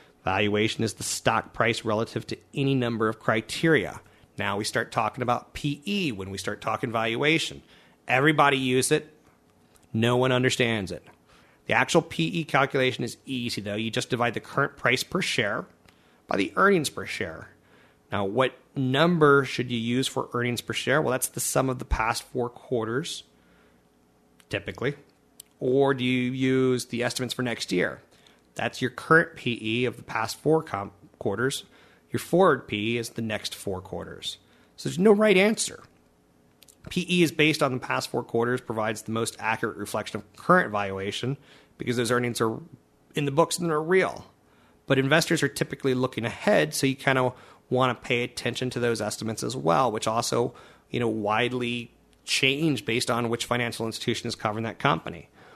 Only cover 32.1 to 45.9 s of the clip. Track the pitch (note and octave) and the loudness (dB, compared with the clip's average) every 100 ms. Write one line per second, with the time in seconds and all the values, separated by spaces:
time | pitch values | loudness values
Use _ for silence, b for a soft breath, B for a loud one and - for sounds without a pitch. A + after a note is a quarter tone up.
32.1 | A#2 - E3+ F#3+ C3 - G#2 G#2+ A#2+ A2+ | -8 0 4 6 4 0 -4 -2 -2 -4
33.1 | - A2+ G#2+ - - - F#2 F#2+ F2 F2 | -6 -4 -4 -6 -8 -6 -8 -8 -10 -10
34.1 | - - - b b b - - C3+ G#3 | -10 -12 -12 b b b -10 -8 2 4
35.1 | G#3 G#3+ F#3 G#3 G#3+ - - - _ _ | 6 6 6 4 2 -4 -8 -18 _ _
36.1 | _ _ _ _ _ - - - F3+ E3+ | _ _ _ _ _ -20 -20 -8 -6 0
37.1 | F3+ E3 - D3+ - C#3+ B2+ - C3 - | 2 2 4 2 2 0 -2 -4 -4 -2
38.1 | C3 A#2+ A#2 A#2+ B2 - A2 G#2+ G#2+ - | -6 -2 0 0 -2 -4 -4 -4 -4 -6
39.1 | A2+ A#2 - G#2+ A2+ A2+ G2 G2+ G#2+ G#2 | -4 -4 -4 -4 -2 -2 -4 -6 -6 -6
40.1 | G#2 - - - F3+ A#2+ G#2 G2+ F#2+ G2 | -10 -12 -8 4 4 4 -2 -2 -4 -4
41.1 | - B2 C#3 B B B _ - A#2+ A#2 | -4 -4 -6 B B B _ -4 0 2
42.1 | B2 B2 A#2 A2+ A#2+ E3 - _ _ _ | 2 0 0 0 -2 -10 -20 _ _ _
43.1 | - C#3+ C#3 D#3+ - E3+ D3+ D#3 F#3 C3+ | -4 0 2 2 2 0 -2 2 2 2
44.1 | B1 - _ b b b b - C3+ C3+ | -2 -14 _ b b b b 0 2 6
45.1 | D#3 - E3 C3+ - - - C3+ | 4 4 0 0 -2 -4 -2 -2